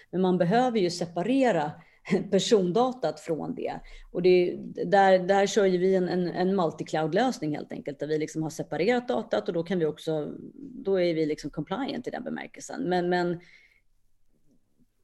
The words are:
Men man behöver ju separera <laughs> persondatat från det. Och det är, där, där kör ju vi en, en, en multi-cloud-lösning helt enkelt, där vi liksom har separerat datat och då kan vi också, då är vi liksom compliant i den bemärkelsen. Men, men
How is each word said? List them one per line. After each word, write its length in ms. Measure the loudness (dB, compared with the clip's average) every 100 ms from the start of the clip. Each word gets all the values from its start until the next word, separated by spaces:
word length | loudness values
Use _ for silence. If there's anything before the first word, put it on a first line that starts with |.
| _
Men 100 | 0
man 180 | 2 2
behöver 400 | 4 4 2 2
ju 120 | 0
separera 840 | -2 -6 -4 0 2 4 2 -2 -6 -18 _
<laughs> 260 | -2 -2 2
persondatat 880 | 0 4 4 4 2 0 0 -4 -4
från 340 | -6 -6 -6
det. 260 | -8 -8 -10 -14 -20 -10
Och 120 | 0
det 60 | 4
är, 280 | 6 4 -2 -8 -8
där, 340 | 2 6 8 6
där 280 | 4 2 2
kör 180 | 4
ju 140 | 2 4
vi 160 | 4
en, 140 | 2 2
en, 200 | 0 -2
en 320 | 0 0 2
multi-cloud-lösning 920 | 0 -2 -4 -2 0 0 0 -2 -4
helt 180 | -6 -8
enkelt, 260 | -12 -10 -8
där 80 | -4
vi 120 | -4
liksom 240 | -4 -6
har 80 | -6
separerat 580 | -8 -6 -2 0 0 -2
datat 400 | -4 -2 -2 -2
och 60 |
då 80 | -4
kan 160 | -2 0
vi 80 | -2
också, 460 | -2 -4 -4 -4 -10 -16 -18 -16 -8
då 160 | -2 0
är 140 | 2
vi 120 | 0 -2
liksom 240 | -2 -6
compliant 560 | -8 -6 -6 -6 -6 -8
i 40 |
den 140 | -8
bemärkelsen. 640 | -8 -8 -10 -16 -12 -8 -2
Men, 200 | 0 0
men 320 | 0 0 -4 -10 -20 _ _ _ _ _ _ _ _ _ _ _ _ _ _